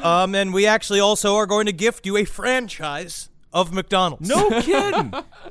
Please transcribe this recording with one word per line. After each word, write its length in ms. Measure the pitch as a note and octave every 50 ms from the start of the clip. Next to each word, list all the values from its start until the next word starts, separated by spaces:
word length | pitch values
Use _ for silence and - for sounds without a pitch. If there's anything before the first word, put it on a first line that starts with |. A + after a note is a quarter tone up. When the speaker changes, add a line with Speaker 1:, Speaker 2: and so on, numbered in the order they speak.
| -
Speaker 1:
Um, 300 | E3+ E3+ F3 F#3 F#3 G3
and 180 | G3 G3+ F#3+ F3+
we 120 | F#3+ G3+
actually 340 | G#3+ G#3+ A3+ - - G3+ G3
also 360 | G3+ G#3 G#3+ - - G#3 G3+
are 100 | G#3+ G#3+
going 200 | F#3 G#3 G#3+ G#3+
to 60 | G#3 G3
gift 320 | D#3 G3+ A3+ A3+ - -
you 120 | G3 G3
a 80 | G#3 G#3
franchise 1040 | - - - G3 B3 B3+ C4 A#3+ G3 - - D#3+ D3+ C#3+ D3+ F3+ F3 - - - - - - - _ -
of 200 | E3+ F#3 E3 F3
McDonald's. 560 | F#3+ F3+ - G3+ F#3 F#3 F3 C#3 - D#3 F#3+
Speaker 2:
No 200 | C#4 F4 G4+ G#4
<laughs> 120 | - A#3
kidding. 520 | A#3 C#4+ G4 - G4+ G4+ G4 G#4+ - - F#3+ C#4 C#4+ - - - - F#4+